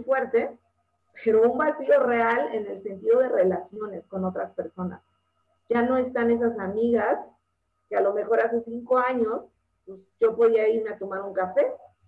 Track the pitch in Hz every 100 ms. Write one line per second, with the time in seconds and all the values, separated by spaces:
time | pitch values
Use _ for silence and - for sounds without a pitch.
0 | 233 269 262 233 269 - _ _ _ _
1 | _ - 226 220 233 254 302 302 269 285
2 | 247 240 226 233 - 220 202 190 208 190
3 | 214 240 262 - 185 180 - 208 208 180
4 | - 196 185 185 185 - 165 - 185 180
5 | _ _ _ _ _ _ - 233 240 262
6 | 254 247 233 233 233 226 190 214 233 233
7 | 214 294 - _ _ _ _ _ - 202
8 | 196 208 208 226 226 233 233 233 240 254
9 | 247 254 220 240 - _ _ _ - 190
10 | _ - 226 226 226 226 214 226 214 196
11 | 196 190 196 190 185 - - - - _